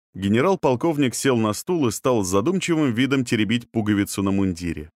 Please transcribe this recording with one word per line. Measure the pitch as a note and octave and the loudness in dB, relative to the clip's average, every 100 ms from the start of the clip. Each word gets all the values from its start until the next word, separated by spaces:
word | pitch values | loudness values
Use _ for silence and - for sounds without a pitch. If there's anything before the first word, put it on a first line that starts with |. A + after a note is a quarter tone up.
| _ F#2+ | _ -4
Генерал-полковник | G2 A2 F3 F#3+ C#3+ B2+ E3+ C#3+ C3 - | 0 2 2 2 2 2 0 0 0 0
сел | C#3 A#2+ | 0 2
на | A2 | 0
стул | G2+ - F3 B2 | -2 -4 0 0
и | |
стал | - C3+ A#2+ | 0 0 0
с | F2+ | 2
задумчивым | G2 C3 F#3 - D#3 C#3+ | 0 0 -2 0 0 0
видом | A2 C3 C3+ B2 | 0 0 0 0
теребить | A2+ G#2 A#2+ - | 0 0 -2 -2
пуговицу | A2+ G#2 G2+ G2 - | -4 0 0 0 -2
на | G2 | 0
мундире. | G2 F#2+ E2+ F2 D2+ D2+ | 0 0 -2 -6 -8 -10